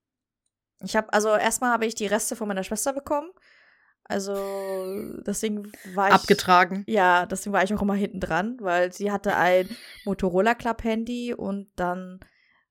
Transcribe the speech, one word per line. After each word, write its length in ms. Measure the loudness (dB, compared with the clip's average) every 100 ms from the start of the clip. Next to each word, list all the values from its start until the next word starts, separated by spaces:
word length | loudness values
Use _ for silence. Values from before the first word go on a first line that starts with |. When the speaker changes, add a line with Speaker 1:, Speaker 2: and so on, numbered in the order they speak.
| _ _ _ _ _ _ _ _
Speaker 1:
Ich 140 | -4 -4
hab, 180 | 0
also 220 | 2 2 2
erstmal 360 | 2 0 0
habe 160 | 0 -2
ich 80 | -2
die 120 | -2
Reste 300 | -2 -2 -6
von 100 | -4
meiner 160 | -4
Schwester 300 | -4 -4 -4
bekommen. 380 | -4 -4 -4 -4 -14 _ _ _ _ _ _ -6
Also, 260 | -6 -4 -4 -4 -6 -6 -6 -6 -8 -10 -8 -6
deswegen 460 | -4 -4 -4 -8 -16 -8 0
war 140 | 4
ich 40 |
Speaker 2:
Abgetragen. 680 | 4 6 2 6 6 6 0 0
Speaker 1:
Ja, 400 | 4 6 6 2
deswegen 280 | -4 -2
war 100 | 0
ich 100 | 2
auch 80 | 2
immer 140 | 0 0
hinten 240 | -2 -4
dran, 380 | -2 -2 -2 -4
weil 320 | 0 2 0
sie 180 | 0 -4
hatte 240 | -2 0 2
ein 320 | 4 4 2
<laughs> 380 | -6 -16 -10 -6
Motorola 480 | -2 0 2 2
Klapphandy 800 | 2 -2 -4 -4 -4 -4 -6 -6
und 380 | -6 -6 -8 -8 -4
dann 440 | -4 -4 -10 -18 -20 _ _ _ _